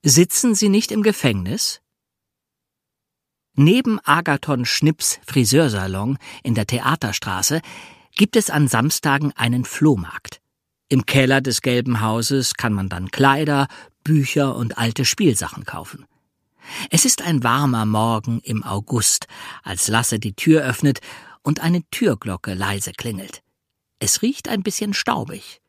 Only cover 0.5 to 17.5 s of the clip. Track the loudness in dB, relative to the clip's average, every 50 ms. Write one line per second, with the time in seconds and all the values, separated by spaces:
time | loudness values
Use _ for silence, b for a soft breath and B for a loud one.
0.5 | 2 4 2 4 4 2 2 0 -2 0 2 2 0 2 0 0 0 0 -4 -4
1.5 | -4 -4 -4 -4 -6 -8 _ _ _ _ _ _ _ _ _ _ _ _ _ _
2.5 | _ _ _ _ _ _ _ _ _ _ _ _ _ _ _ _ _ _ _ _
3.5 | _ 6 6 6 6 6 4 0 -2 -2 _ 2 2 2 4 0 -2 -2 0 -2
4.5 | -2 -2 0 -2 -2 2 2 2 2 _ -2 -4 -4 -6 _ -2 0 2 2 4
5.5 | 4 4 4 4 2 -2 -2 -2 -4 -2 -2 -2 -4 -4 B B B B B -2
6.5 | 0 0 0 -2 -2 -2 0 0 0 0 -2 -4 -4 -4 -6 -4 -4 -2 -2 -2
7.5 | -2 -2 B B B B B B B B B B B -2 -2 2 2 0 0 0
8.5 | 0 2 2 2 2 2 0 0 -2 -2 0 0 0 2 0 -2 -2 -2 -2 0
9.5 | 0 0 -2 -4 -2 2 4 4 4 2 -2 -8 -12 -14 _ -16 -20 -20 _ _
10.5 | _ _ _ _ _ _ _ _ 0 0 0 2 2 2 4 4 4 2 2 0
11.5 | -4 -2 0 0 0 0 0 0 -2 0 0 0 0 0 -2 0 0 0 0 -2
12.5 | -4 -2 -2 -2 0 0 -2 -4 -4 -6 -8 -8 0 2 4 4 4 4 2 0
13.5 | 2 0 0 -2 B B B B B _ _ 2 2 2 2 2 0 0 0 0
14.5 | 0 -2 -4 -6 -4 -2 -4 -2 -2 0 -2 -2 0 2 2 2 2 2 -2 -6
15.5 | -10 -10 -12 -10 -10 -12 -12 -14 -16 -20 -20 _ _ _ _ _ _ _ _ _
16.5 | B B B B B B -8 B 2 2 4 4 2 0 0 0 0 2 2 2